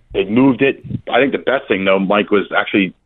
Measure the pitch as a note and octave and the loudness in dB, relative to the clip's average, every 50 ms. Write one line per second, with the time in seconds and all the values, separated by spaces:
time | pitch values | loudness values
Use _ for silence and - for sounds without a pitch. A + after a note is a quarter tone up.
0 | _ - - G2 G2 F#2+ G#2+ B2 C3+ C#3 B2+ A2 C3+ C3+ B2+ - - - - - | _ -8 -4 -4 -4 0 0 2 4 4 2 2 0 0 0 -2 -8 -10 -10 -10
1 | - - - A#2+ C#3 C3+ - C#3+ - - B2+ C#3 - - A2 F#2+ F#2+ F#2+ F#2+ G2 | -6 -2 0 0 2 2 0 -2 -2 -2 -2 -2 -2 -2 -4 -2 0 2 2 2
2 | F#2+ F#2 G2+ G#2 G2 - G#2 G2+ F2 - - F#2+ G#2 - - A2 F#2+ - - _ | 2 0 0 0 0 0 0 -2 0 -2 -2 -4 -2 0 0 0 0 0 -4 _
3 | _ | _